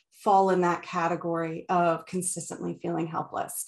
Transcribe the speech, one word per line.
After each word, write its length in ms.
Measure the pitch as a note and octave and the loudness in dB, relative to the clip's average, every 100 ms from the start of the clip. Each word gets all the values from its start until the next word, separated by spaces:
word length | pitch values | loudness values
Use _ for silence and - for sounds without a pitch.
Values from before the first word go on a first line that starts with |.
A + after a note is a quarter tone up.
| _ | _
fall 400 | _ G#3+ F#3+ F#3+ | _ 4 6 6
in 100 | F#3 | 4
that 220 | F3 E3+ | 4 2
category 840 | - F3+ E3 E3+ E3+ E3 E3 E3 - | -4 -2 -2 -2 -2 -2 -2 -6 0
of 380 | F3+ F3 E3 - | 2 4 0 -4
consistently 720 | F#3 F3+ - - E3 F3 E3+ | -6 -4 -6 -10 -8 -8 -6
feeling 280 | E3+ E3 E3 | -4 -4 -4
helpless. 580 | D#3+ - - - - | -6 -6 -6 -6 -8